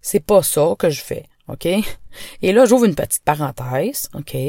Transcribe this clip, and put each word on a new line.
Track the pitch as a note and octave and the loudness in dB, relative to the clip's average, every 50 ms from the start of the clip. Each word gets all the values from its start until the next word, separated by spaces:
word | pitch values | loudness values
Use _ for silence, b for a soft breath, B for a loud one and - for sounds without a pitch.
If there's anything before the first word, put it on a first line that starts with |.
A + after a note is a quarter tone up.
C'est | - - - G3+ | -8 -2 -2 -2
pas | - - G#3 - | 0 4 4 4
ça | - - - D3+ C#3+ E3+ G3 - | 4 2 0 2 2 2 0 0
que | - E3+ | 0 0
je | D3 - | 0 -2
fais, | - - - - D3 _ _ _ _ - | -8 -10 -10 -10 -10 _ _ _ _ -16
OK ? | - - - E3+ F#3 G3+ G3+ - - - - B B B B B B B | -14 -6 -4 -2 -2 0 -2 -4 -8 -10 -14 B B B B B B B
Et | - F#3 F#3+ | 0 2 6
là, | A3+ C4 | 6 6
j'ouvre | A3 A#3 C4 A#3 | 6 6 4 4
une | G#3+ D3+ | 2 2
petite | - - - - - _ | 0 -4 -4 -4 -4 _
parenthèse, | - D3+ D3+ D3+ C3+ B2+ - B2+ B2 B2+ C3 E3 A#3 C#4+ - - - - | -2 -2 0 -2 -6 -4 -8 -8 -4 -2 -2 -2 -2 -4 -8 -10 -10 -12
OK ? | D3 D3 - - C3 C3 | -14 -12 -8 -6 -6 -4